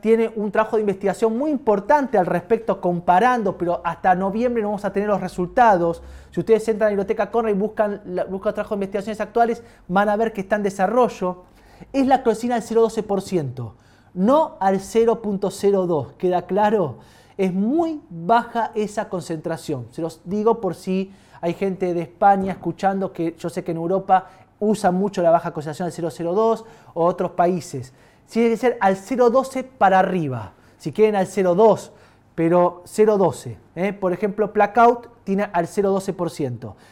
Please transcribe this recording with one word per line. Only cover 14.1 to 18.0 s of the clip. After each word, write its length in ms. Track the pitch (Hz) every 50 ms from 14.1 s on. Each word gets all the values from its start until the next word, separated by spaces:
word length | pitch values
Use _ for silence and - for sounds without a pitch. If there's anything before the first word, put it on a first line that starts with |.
| -
no 440 | 180 185 220 269 311 320 302 - -
al 220 | 190 196 196 190
cero 420 | 196 - - 226 226 226 226 226 226
punto 300 | 208 202 190 208 190 185
cero 340 | - - 196 202 190 185
dos, 280 | 170 175 147 127 - -
¿queda 280 | - - 180 180 175 175
claro? 560 | - 185 196 214 208 214 214 175 139 113 - - - - - - _ _
Es 180 | - 196 190 175
muy 480 | 190 202 226 277 330 339 330 320 294